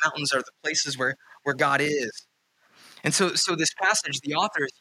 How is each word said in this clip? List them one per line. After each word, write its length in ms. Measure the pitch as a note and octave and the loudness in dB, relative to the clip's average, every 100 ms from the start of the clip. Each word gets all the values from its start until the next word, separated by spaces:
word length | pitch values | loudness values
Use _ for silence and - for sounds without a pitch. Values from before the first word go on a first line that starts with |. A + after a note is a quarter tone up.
mountains 280 | D#3 D3+ C#3 | 0 0 -2
are 80 | C3+ | -2
the 120 | B2 - | -4 -8
places 340 | D3+ D#3 D3 C3+ | -4 -2 -2 -2
where, 200 | B2+ C3+ - - | -4 -4 -12 -8
where 120 | C#3+ | -4
God 260 | C3+ D3 C#3 | 0 2 2
is. 320 | D3 D3 A#2 - - _ _ _ _ - - - | 2 0 -4 -8 -18 _ _ _ _ -20 -20 -6
And 120 | D3+ | 0
so, 200 | E3+ F3+ | 2 2
so 220 | F#3 - E3+ | 2 0 2
this 160 | D#3 - | 0 0
passage, 400 | F#3+ G#3+ D3+ C#3 | 2 2 0 -6
the 140 | C#3+ | -4
author 280 | D3+ G#3 E3 | 0 0 0
is 80 | C#3 - | -4 -6